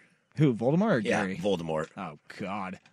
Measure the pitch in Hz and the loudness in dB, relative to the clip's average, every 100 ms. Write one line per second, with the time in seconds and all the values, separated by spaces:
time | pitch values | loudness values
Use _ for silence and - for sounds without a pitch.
0 | - _ _ - 151 107 117 165 220 143 | -16 _ _ 2 2 4 2 2 4 2
1 | 107 101 98 92 104 92 82 78 80 - | 2 0 0 -2 0 0 0 -2 -4 -8
2 | 90 76 _ - 95 101 92 92 - | -10 -12 _ -10 -8 -6 -8 -10 -18